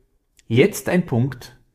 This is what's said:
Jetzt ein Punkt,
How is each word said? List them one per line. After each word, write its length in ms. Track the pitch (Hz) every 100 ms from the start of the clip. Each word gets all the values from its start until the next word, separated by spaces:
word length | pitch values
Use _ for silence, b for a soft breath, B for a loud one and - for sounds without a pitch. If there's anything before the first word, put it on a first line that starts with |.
| _ _ _ _ _
Jetzt 400 | 117 190 - -
ein 180 | 185 175
Punkt, 540 | 123 135 - - - _